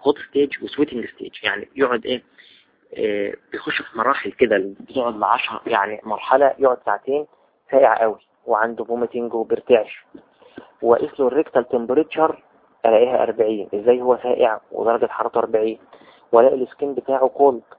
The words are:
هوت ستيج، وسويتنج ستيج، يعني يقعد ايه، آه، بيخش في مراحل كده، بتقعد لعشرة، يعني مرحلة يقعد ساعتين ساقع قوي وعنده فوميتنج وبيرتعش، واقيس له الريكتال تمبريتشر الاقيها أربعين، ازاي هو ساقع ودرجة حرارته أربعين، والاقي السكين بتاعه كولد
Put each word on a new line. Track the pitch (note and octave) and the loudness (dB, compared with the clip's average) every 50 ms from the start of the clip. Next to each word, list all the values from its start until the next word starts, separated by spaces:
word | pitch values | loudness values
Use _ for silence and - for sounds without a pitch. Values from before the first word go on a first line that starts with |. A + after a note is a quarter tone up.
| - | -2
هوت | C#3 D3 - | -2 -2 -2
ستيج، | - - - C#3 C#3+ C#3 - - - | -4 -4 0 0 0 0 -2 -6 -12
وسويتنج | G#2+ - - D3 - - A#2+ A2 | -6 -4 -2 -2 -2 -4 -6 -10
ستيج، | - - - F#2 - - - - | -10 -12 -14 -16 -16 -10 -6 -4
يعني | G#2 G2 G2+ G#2+ - - | -4 -4 -4 -6 -8 -4
يقعد | C3+ C#3 B2 B2 A2+ A2+ | -2 0 0 0 -2 -4
ايه، | - B2+ A#2+ - _ _ _ - _ _ _ _ _ _ _ _ _ - - | -4 -6 -8 -8 _ _ _ -20 _ _ _ _ _ _ _ _ _ -8 -6
آه، | A2+ G#2+ G#2 G#2 G2+ G#2 - - _ _ - | -4 -4 -2 -4 -4 -6 -8 -12 _ _ -14
بيخش | G#2+ - - - - - | -12 -8 -8 -8 -8 -8
في | - - A2+ | -8 -6 -2
مراحل | A2 B2 C#3 - - C3+ - | 0 0 -2 -2 -4 -8 -2
كده، | - B2+ A2+ G#2+ G2 F#2+ G2 G2 - | 0 0 2 2 0 -2 -4 -10 -16
بتقعد | - - - C3 A#2+ A#2+ A2+ | -16 -10 -6 -4 -4 -4 -4
لعشرة، | G#2 G#2 G2 A2+ B2+ - - A#2 A2 - | 0 0 2 2 0 -2 -4 -10 -10 -6
يعني | - A#2 G#2 G2 G#2 G#2+ G#2+ - | -2 -2 -2 -2 -2 -6 -8 -8
مرحلة | A2 G#2+ - - - B2+ C3+ C#3+ C3+ C3+ - | -8 -8 -6 -2 0 2 4 4 2 2 2
يقعد | C3+ B2+ B2 - - | 0 0 0 0 -2
ساعتين | - G2+ G2+ - - C3+ D3 D3+ - _ _ _ _ _ _ _ - | -4 -4 -4 -4 -4 -6 -6 -6 -8 _ _ _ _ _ _ _ 0
ساقع | - C3+ C3+ A#2 A2 A2 A2+ | 4 6 6 6 6 4 2
قوي | A2+ G#2 - _ _ _ _ - | 0 -2 -4 _ _ _ _ -4
وعنده | B2 A#2 G#2 A2 A#2 A#2 A2 A#2 | -2 0 0 0 0 -4 -6 -6
فوميتنج | G#2+ A#2 A#2+ A#2+ A2+ - B2 A#2+ A#2 A2+ | -6 -4 -4 -4 -4 -4 -6 -6 -6 -4
وبيرتعش، | A#2 A2+ A2 A#2 A2+ - - B2+ A2 G#2+ - - - - _ - - - _ _ _ _ _ _ - - - _ _ - | -6 -4 -2 -4 -4 0 2 2 2 2 0 -10 -20 -20 _ -20 -20 -20 _ _ _ _ _ _ -20 -20 -20 _ _ 2
واقيس | A#2 A#2 - D3+ D3 - - | 2 4 4 2 -2 -2 -2
له | C#3 B2 | -2 0
الريكتال | B2 D3 D#3 - - C3+ B2 - | 0 0 -2 0 0 -2 -2 0
تمبريتشر | - A#2+ A#2 A2+ B2+ D3 D#3+ - - - D#3+ - - - _ _ _ _ _ _ _ _ - | -2 -4 -2 0 0 0 0 0 0 0 0 0 -2 -4 _ _ _ _ _ _ _ _ 0
الاقيها | A2+ A2+ G#2+ A#2+ B2 B2+ A#2+ A#2 | 2 4 4 4 4 2 0 -2
أربعين، | A2+ G#2+ A2 A2 G#2+ A2 G#2 F#2+ - - | 0 0 0 0 0 -2 -4 -6 -6 -8
ازاي | G2+ G#2 A#2+ B2 B2 | -2 2 2 2 2
هو | B2 B2+ B2 A#2 - | 2 0 0 0 0
ساقع | B2 B2 - B2+ A2+ A2 G#2 - - - | -2 0 2 2 0 0 -2 -10 -10 -8
ودرجة | G#2+ G#2 A2+ A#2 A#2 A#2+ | -4 -2 0 0 0 -2
حرارته | A2 - - A2+ - - A#2+ | -4 -4 -4 -4 -4 -2 -2
أربعين، | A#2 A2+ A2+ A2 G#2+ A2+ A2 - _ _ - - _ - _ _ _ _ - | 0 0 0 0 -2 -2 -4 -8 _ _ -20 -20 _ -20 _ _ _ _ 4
والاقي | A#2 A#2+ C3+ C#3+ | 6 6 6 4
السكين | C3 B2+ - - - D3 C#3+ C3+ | 2 -2 -6 -8 -8 -8 -6 -6
بتاعه | B2+ - - C3+ C3 C3 B2+ | -6 -4 -2 0 0 0 0
كولد | - - C#3+ C#3 B2+ A2+ - - - | 2 4 4 4 4 2 -4 -16 -20